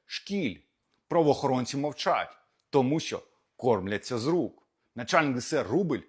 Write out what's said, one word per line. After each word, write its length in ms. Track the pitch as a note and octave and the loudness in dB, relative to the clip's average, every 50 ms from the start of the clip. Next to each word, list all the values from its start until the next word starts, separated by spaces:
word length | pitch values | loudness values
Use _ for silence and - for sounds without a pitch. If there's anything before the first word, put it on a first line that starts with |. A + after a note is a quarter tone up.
| _ | _
Шкіль. 500 | - - - - - G3 G3+ F3 A#2 F2 - _ _ _ _ _ _ _ _ _ - | -14 -14 -12 -10 -6 -4 -4 -4 -4 -6 -8 _ _ _ _ _ _ _ _ _ -2
Правоохоронці 680 | D3+ E3+ E3 D3 C3+ - - C3+ C3 B2+ B2 - - | 2 4 4 4 4 2 2 0 0 0 -2 -2 -4
мовчать, 600 | C#3 C#3+ D3+ C#3+ - - F#3+ D#3+ A2+ F2 - - _ _ _ _ _ _ _ | -4 -4 -6 -6 -4 -2 0 0 0 0 -4 -8 _ _ _ _ _ _ _
тому 300 | - C#3+ C3 B2+ D3 D#3+ | 2 2 4 4 2 0
що 220 | - - A2+ - - _ _ _ _ _ _ | -2 -4 -8 -8 -10 _ _ _ _ _ _
кормляться 640 | - - C3 A2+ G2 F#2 G2 G#2+ G2+ - - B2+ A#2 | -2 2 2 2 2 2 -2 -4 -4 -4 -4 -6 -4
з 80 | A2 | -2
рук. 360 | C#3+ E3+ F3+ C3 G2 - _ _ _ _ _ _ _ - | 0 0 0 0 -2 -6 _ _ _ _ _ _ _ -12
Начальник 380 | A#2 A#2+ - - E3+ D#3 C#3+ B2+ | -12 -6 0 2 2 2 2 0
Д 60 | A#2+ | -2
С 160 | A#2 - D#3+ | -4 -2 -2
Р 100 | C#3+ A2+ | -2 -2
Рубель 340 | F#2 A#2 E3+ G#3 D#3+ C#3+ G#2 - | 0 0 0 0 0 -2 -4 -6